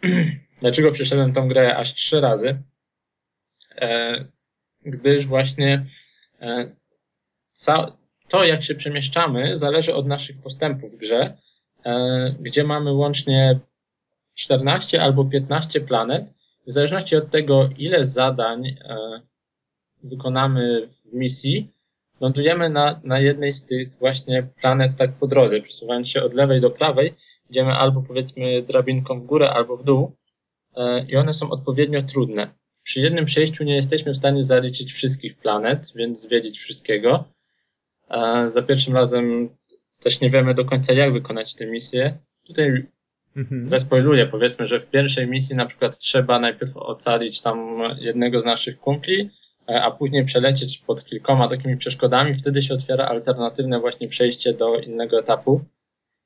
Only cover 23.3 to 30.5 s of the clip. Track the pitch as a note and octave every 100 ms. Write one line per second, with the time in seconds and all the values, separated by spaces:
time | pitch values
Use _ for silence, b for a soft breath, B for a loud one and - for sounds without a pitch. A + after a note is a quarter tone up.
23.3 | C#3+ C#3 C#3 - B2+ B2+ - C3 C3+ -
24.3 | B2+ B2+ - B2+ C3 C3 - C3 - C3+
25.3 | C#3 A#2 G#2+ - - A#2 B2 B2 - B2
26.3 | B2 C#3 B2+ B2 - D#3 C3 D#3+ - b
27.3 | b _ B2+ C3 - C3+ C3+ C3 B2+ B2+
28.3 | C3 B2+ B2 B2 C3 B2+ C3 C3 B2 A#2+
29.3 | D3+ C#3 A#2+ A#2+ B2 C3+ C3+ E3 - _
30.3 | _ _